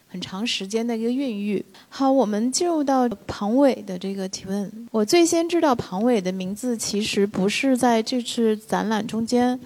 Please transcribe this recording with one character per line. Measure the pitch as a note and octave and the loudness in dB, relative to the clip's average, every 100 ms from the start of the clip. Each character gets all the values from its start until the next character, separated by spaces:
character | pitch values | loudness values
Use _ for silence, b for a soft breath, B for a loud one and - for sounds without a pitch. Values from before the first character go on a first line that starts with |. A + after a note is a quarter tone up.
| B | B
很 | F#3 | -12
长 | F3 F#3+ A#3+ | -10 -8 -6
时 | - G3 | -6 -4
间 | A3+ A#3 | -4 -2
的 | A3+ | -2
一 | |
个 | A3+ | -2
孕 | B3+ C#4 G3+ | -2 -4 -4
育。 | G#3 G3 - B B | -4 -4 -6 B B
好， | - C4+ | 0 4
我 | C4+ G#3+ | 4 4
们 | G#3 A#3+ | 2 0
进 | - F4 | 0 0
入 | D#4+ | 0
到 | C#4 C4 B3 G#3 - | 2 2 2 -2 -10
庞 | - G#3 B3 | -6 0 4
伟 | C#4 G#3+ G3+ | 4 4 -4
的 | F3+ | -8
这 | F#3+ G3 | -6 -6
个 | F#3+ | -6
提 | - F#3+ | -8 -6
问。 | G3 F#3+ A3 A#3 | -6 -6 -10 -4
我 | A3 G#3+ | -2 4
最 | F4 | 4
先 | E4+ E4+ E4+ | 6 2 2
知 | E4+ | 2
道 | D#4 A#3+ | 2 2
庞 | - F#3 | -2 -2
伟 | A#3+ A#3 | 2 2
的 | F3+ | 0
名 | F#3+ F#3 G#3 | -4 -6 -6
字， | B3+ A3+ | -6 -4
其 | - G3+ | -4 -4
实 | A3 - G3+ | -2 0 0
不 | G3+ F#3 | 2 0
是 | - C4+ B3 | 2 2 4
在 | B3+ A3+ | 4 2
这 | A3 B3+ | 0 -4
次 | A#3 - A3+ G#3+ | -4 0 0 0
展 | - F#3 G3 | -2 -2 0
览 | G#3+ A3+ | -2 -2
中 | A3 | -4
间， | A3+ A#3+ B3 B3+ | 0 2 2 -2